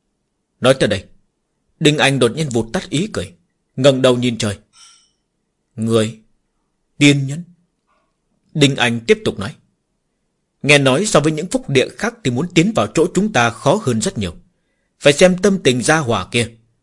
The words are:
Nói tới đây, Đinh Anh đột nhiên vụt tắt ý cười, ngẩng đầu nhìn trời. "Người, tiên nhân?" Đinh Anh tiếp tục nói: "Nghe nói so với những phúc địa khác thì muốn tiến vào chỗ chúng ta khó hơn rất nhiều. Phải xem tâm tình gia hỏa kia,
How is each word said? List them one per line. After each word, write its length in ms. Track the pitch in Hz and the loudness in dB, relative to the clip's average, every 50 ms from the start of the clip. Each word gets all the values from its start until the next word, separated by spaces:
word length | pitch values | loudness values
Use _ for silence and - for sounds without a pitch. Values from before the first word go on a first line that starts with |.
| _ _ _ _ _ _ _ _ _ _ _ - | _ _ _ _ _ _ _ _ _ _ _ -2
Nói 140 | 117 127 135 | 0 2 2
tới 140 | - 160 107 | 2 0 -2
đây, 160 | 101 95 - - _ _ _ _ _ _ _ _ _ _ _ _ _ - | -2 -4 -8 -14 _ _ _ _ _ _ _ _ _ _ _ _ _ -2
Đinh 180 | 160 151 151 147 | 0 0 2 2
Anh 200 | 123 135 139 127 | 2 2 2 2
đột 140 | 127 113 - | 0 0 0
nhiên 120 | 151 160 135 | -2 -6 -4
vụt 180 | 117 117 110 - | -2 -4 -4 -4
tắt 180 | - 190 - - | -6 -8 -6 -4
ý 180 | 135 143 202 220 | -4 -4 -4 -4
cười, 220 | - 95 90 - - _ _ _ _ _ _ _ _ | -6 -8 -10 -10 -14 _ _ _ _ _ _ _ _
ngẩng 260 | 131 131 143 131 131 | 2 2 4 4 4
đầu 140 | 131 127 123 | 4 2 2
nhìn 220 | 123 123 120 113 107 | 2 0 -4 -4 -4
trời. 200 | 117 104 95 - _ _ _ _ - - _ _ _ _ _ _ _ _ _ _ _ _ _ _ _ _ _ | -4 -6 -6 -8 _ _ _ _ -20 -20 _ _ _ _ _ _ _ _ _ _ _ _ _ _ _ _ _
"Người, 440 | 113 110 113 113 113 107 110 - - _ _ _ _ _ _ _ _ _ _ _ _ _ _ _ - | -8 -4 -2 0 0 0 -2 -6 -14 _ _ _ _ _ _ _ _ _ _ _ _ _ _ _ 2
tiên 280 | 147 143 143 143 135 | 4 4 4 2 0
nhân?" 180 | 131 143 170 175 - _ _ _ _ _ _ _ _ _ _ _ _ _ _ _ _ _ _ _ _ - | -6 -8 -10 -12 -16 _ _ _ _ _ _ _ _ _ _ _ _ _ _ _ _ _ _ _ _ -2
Đinh 220 | 156 147 135 139 | 2 2 2 2
Anh 240 | - 120 120 117 117 | 2 0 0 -2 -2
tiếp 180 | - - 214 - - | 0 0 0 0 -2
tục 140 | 110 - - | -6 -6 -6
nói: 160 | 95 - - _ _ _ _ _ _ _ _ _ _ _ _ _ _ _ _ _ _ _ _ _ | -8 -10 -12 _ _ _ _ _ _ _ _ _ _ _ _ _ _ _ _ _ _ _ _ _
"Nghe 160 | - 139 147 143 | 0 2 4 4
nói 280 | 135 131 127 160 214 | 4 2 0 0 0
so 140 | 220 - 151 | 0 0 2
với 120 | 143 160 | 2 0
những 140 | 156 151 175 180 | -2 -4 -6 -6
phúc 180 | - 254 - - | -6 -6 -4 -2
địa 200 | 139 127 - - | 0 0 0 -2
khác 260 | - - 123 120 - - - | -4 -8 -8 -8 -6 -6 -6
thì 60 | 131 | -4
muốn 160 | 120 127 175 175 - | -4 -4 -4 -2 0
tiến 180 | 160 165 226 214 | 0 0 2 0
vào 100 | 123 104 | -2 -2
chỗ 200 | - - 165 160 180 - | -2 0 0 0 0 0
chúng 180 | 185 208 214 | -2 -2 0
ta 180 | - 127 117 113 | 0 0 0 -2
khó 300 | 110 - - 139 175 214 | -2 -2 -2 0 0 0
hơn 180 | - 127 117 110 | 0 -2 -4 -2
rất 180 | - 190 - 113 | -4 -6 -6 -6
nhiều. 160 | 95 85 76 - - _ _ _ _ _ _ _ _ _ _ _ | -8 -8 -8 -12 -20 _ _ _ _ _ _ _ _ _ _ _
Phải 120 | - 147 | 2 2
xem 260 | 143 - 185 185 180 180 | 4 6 4 4 4 2
tâm 200 | 208 202 196 175 | 0 0 0 0
tình 200 | - 135 123 127 | 0 -2 -2 0
gia 160 | 107 156 156 160 | 0 0 0 0
hỏa 300 | 139 117 113 92 92 - | 0 -2 -4 -4 -4 -4
kia, 200 | - 120 113 - - _ _ _ _ _ | -4 -4 -4 -4 -8 _ _ _ _ _